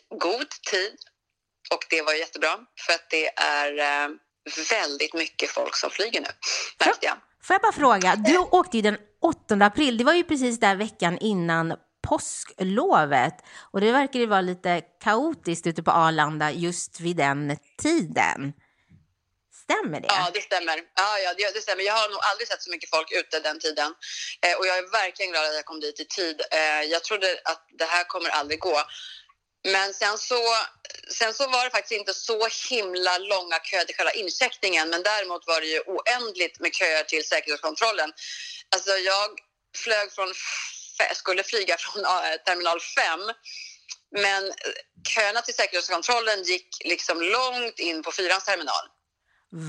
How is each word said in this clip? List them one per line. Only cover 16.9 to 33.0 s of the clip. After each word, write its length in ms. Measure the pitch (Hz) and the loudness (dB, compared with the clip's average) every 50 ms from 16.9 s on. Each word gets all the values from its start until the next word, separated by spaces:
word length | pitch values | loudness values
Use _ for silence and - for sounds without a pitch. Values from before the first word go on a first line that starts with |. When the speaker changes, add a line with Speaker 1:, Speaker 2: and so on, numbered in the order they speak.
| - - | -10 -6
Speaker 2:
vid 180 | 165 170 180 | -4 -2 0
den 400 | 165 139 139 139 143 147 143 147 147 _ _ _ - | 2 2 2 2 0 -2 -4 -4 -6 _ _ _ -4
tiden. 720 | - 302 330 233 190 151 120 131 101 80 - - 139 139 139 _ _ _ _ _ _ _ - - _ _ _ _ _ _ _ _ _ _ - - - | 0 2 2 2 0 0 0 0 2 2 0 -2 -6 -8 -10 _ _ _ _ _ _ _ -20 -20 _ _ _ _ _ _ _ _ _ _ -20 -10 -4
Stämmer 360 | - 320 440 403 214 151 135 | -2 -2 0 0 -2 -4 -2
det? 80 | - | 2
Speaker 1:
Ja, 220 | - 208 190 180 175 180 | 2 2 4 2 0 -2
det 80 | 208 | -4
stämmer. 360 | 190 - 196 180 170 165 160 160 170 - - | -4 -2 -2 -2 0 0 -2 -4 -4 -4 0
Ja, 240 | - 190 208 214 202 | 0 2 2 2 0
ja, 140 | 190 180 180 | -2 -2 -2
det, 160 | 185 208 202 185 | -2 -2 -2 -4
det 80 | 220 | -4
stämmer. 220 | 208 214 190 185 196 | -4 -2 -2 0 0
Jag 100 | 202 214 | 0 2
har 160 | 226 214 208 | 2 0 0
nog 100 | 202 190 - 208 | 0 0 0 0
aldrig 160 | 196 214 233 | 0 -2 -4
sett 140 | - 190 - - | -6 -6 -8 -8
så 60 | 180 | -8
mycket 180 | 175 160 - - | -10 -10 -6 -2
folk 220 | - 160 160 - | -2 -2 0 0
ute 280 | - 180 160 - - 156 | -2 -4 -2 -2 -4 -4
den 200 | 156 151 151 160 | -2 -4 -4 -4
tiden. 340 | - 156 151 151 147 151 165 - - - - - - - - - - | -4 -4 -2 -2 -2 -2 -4 -8 -12 -12 -10 -10 -10 -10 -4 0 2
Eh, 120 | 175 170 | 2 2
och 100 | - 190 | 2 2
jag 100 | 185 180 | 2 0
är 140 | 185 185 185 | 0 0 0
verkligen 400 | 208 220 190 180 180 - 196 185 | 0 0 0 0 -2 -4 -4 -2
glad 140 | 170 160 156 | 0 0 0
att 100 | 151 156 | 0 -2
jag 100 | 151 147 | -4 -6
kom 140 | - 160 156 | -8 -10 -8
dit 200 | 151 147 147 - | -8 -8 -8 -8
i 60 | 151 | -10
tid. 360 | - - 202 180 165 156 151 - - | -8 -4 -4 -4 -2 -4 -4 -4 0
Eh, 300 | - 160 156 156 151 151 151 | 0 2 2 2 2 0 0
jag 200 | 151 165 170 - | 0 -2 -2 -2
trodde 360 | - 220 202 190 185 175 - - | -2 -2 0 0 0 -2 -2 -4
att 200 | 165 160 - _ _ _ - | -4 -6 -6 _ _ _ -4
det 60 | 165 | -2
här 180 | 160 175 175 175 | 0 2 0 0
kommer 260 | - - 180 170 160 | -2 -4 -6 -4 -2
aldrig 300 | - 151 147 147 160 156 | -2 -2 -2 -2 -4 -4
gå. 220 | 185 185 156 147 151 - - - - - - - - _ _ _ _ _ _ _ - | -2 0 0 0 0 -2 -6 -18 -18 -18 -18 -20 -20 _ _ _ _ _ _ _ -2
Men 260 | 190 190 190 196 196 196 | 0 2 2 0 0 -2
sen 240 | - 220 208 214 | -2 -2 -2 0
så, 240 | - - - 254 240 233 226 226 220 202 - - _ - - - - - - | -2 -2 -2 0 2 2 2 2 0 0 -4 -8 _ -20 -18 -18 -16 -14 -10
sen 220 | - - 233 220 214 | -4 -2 0 0 0
så 140 | - 277 262 | 0 0 0
var 140 | 254 247 254 | 2 0 0
det 60 | 247 | 0
faktiskt 280 | - 208 - - 226 202 | -2 -4 -4 -4 -6 -6
inte 140 | 202 190 190 | -4 -6 -6
så 340 | - - - 226 214 226 220 - - - - | -6 -4 -4 -2 0 0 0 -2 -4 -6 -4
himla 480 | 262 233 202 185 180 180 | -2 -2 -2 -2 -2 0